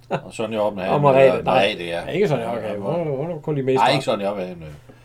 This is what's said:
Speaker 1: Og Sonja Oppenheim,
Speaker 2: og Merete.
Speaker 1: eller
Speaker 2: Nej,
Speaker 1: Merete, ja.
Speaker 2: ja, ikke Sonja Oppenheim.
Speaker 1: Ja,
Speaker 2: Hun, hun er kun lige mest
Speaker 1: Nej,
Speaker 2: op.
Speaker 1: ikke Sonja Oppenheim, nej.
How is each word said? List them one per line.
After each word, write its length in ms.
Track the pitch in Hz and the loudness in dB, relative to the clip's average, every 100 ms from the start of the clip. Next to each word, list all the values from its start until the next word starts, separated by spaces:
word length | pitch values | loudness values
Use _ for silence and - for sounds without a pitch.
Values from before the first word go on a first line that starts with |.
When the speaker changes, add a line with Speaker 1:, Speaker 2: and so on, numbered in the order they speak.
| - 190 | -8 -8
Speaker 1:
Og 80 | - | -6
Sonja 260 | - 107 110 | -8 -4 0
Oppenheim, 340 | 104 101 92 | -2 0 0
Speaker 2:
og 80 | 151 | 2
Merete. 200 | 143 135 135 | 4 8 6
Speaker 1:
eller 160 | 92 | 6
Speaker 2:
Nej, 240 | 110 110 101 | 2 2 2
Speaker 1:
Merete, 160 | 98 | 0
ja. 160 | 87 85 - | -4 -6 -4
Speaker 2:
ja, 40 | |
ikke 160 | 160 196 | 0 0
Sonja 220 | 135 113 | 0 -2
Oppenheim. 320 | 117 107 104 | -6 -6 -6
Speaker 1:
Ja, 60 | 98 | -4
Speaker 2:
Hun, 240 | 165 160 135 | -4 -4 -4
hun 140 | 160 | -6
er 80 | 165 | -8
kun 140 | 147 | -6
lige 100 | 147 | -4
mest 120 | 131 131 | 0 2
Speaker 1:
Nej, 100 | 123 | 4
Speaker 2:
op. 40 | |
Speaker 1:
ikke 120 | 143 | 2
Sonja 260 | 143 107 98 | 0 -2 -2
Oppenheim, 280 | 104 92 87 | -4 -6 -10
nej. 100 | 78 73 - - | -16 -18 -20 -20